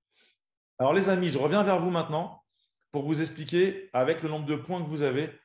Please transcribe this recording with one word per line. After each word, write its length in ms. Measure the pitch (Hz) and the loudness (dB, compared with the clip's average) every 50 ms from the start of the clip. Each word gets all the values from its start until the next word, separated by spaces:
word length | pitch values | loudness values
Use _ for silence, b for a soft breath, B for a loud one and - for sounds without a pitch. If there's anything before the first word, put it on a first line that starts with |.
| _ _ b b b b b b _ _ _ _ _ _ _ - | _ _ b b b b b b _ _ _ _ _ _ _ 0
Alors 160 | 127 135 156 | 2 2 4
les 160 | 196 190 190 | 4 4 4
amis, 200 | 190 185 180 170 | 2 2 2 0
je 80 | 135 135 | 0 0
reviens 260 | 131 151 165 208 202 | 0 2 2 2 4
vers 160 | 190 190 175 | 4 2 2
vous 100 | 165 180 | 2 0
maintenant 540 | 175 170 160 - 147 156 180 202 - - _ _ _ _ _ _ _ _ _ _ | 0 -2 -2 -2 -2 -4 -4 -6 -10 -18 _ _ _ _ _ _ _ _ _ _
pour 120 | - 147 139 | -6 -4 -2
vous 180 | 147 160 147 | -2 0 0
expliquer 680 | 160 156 - - 156 127 156 175 185 196 190 - - - - | -2 -4 -6 -8 -8 -2 2 2 2 2 2 -2 -8 -4 0
avec 280 | 127 131 139 165 165 | 0 2 2 0 -2
le 80 | 165 156 | -2 -6
nombre 160 | 156 156 151 | -6 -4 -4
de 100 | 143 151 | -4 -4
points 280 | 139 - - 185 180 170 | -4 -4 -6 -6 -6 -6
que 40 | 147 | -6
vous 140 | 156 151 | -4 -2
avez, 300 | 147 139 127 139 156 156 - - | 0 0 0 0 -2 -4 -6 -14